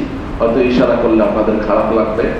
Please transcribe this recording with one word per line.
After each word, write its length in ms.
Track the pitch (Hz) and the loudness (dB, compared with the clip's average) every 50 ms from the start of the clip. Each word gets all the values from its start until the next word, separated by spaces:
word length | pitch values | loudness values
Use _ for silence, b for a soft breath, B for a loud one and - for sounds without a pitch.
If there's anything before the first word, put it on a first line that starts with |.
| - - - - - - - - | -2 -4 -6 -8 -8 -8 -4 -2
হয়তো 200 | 117 117 113 127 | -2 0 2 2
ইশারা 360 | 123 123 123 123 123 120 117 117 - | 2 2 2 2 2 2 2 2 2
করলে 200 | - 110 110 104 | 2 2 2 2
আপনাদের 300 | 101 - 110 104 113 113 110 104 | 2 0 0 0 0 0 0 0
খারাপ 260 | 107 101 110 107 107 110 | 0 0 0 0 0 0
লাগবে, 300 | 113 107 107 - - - - - - | 0 0 -2 -2 -2 -2 -2 -4 -6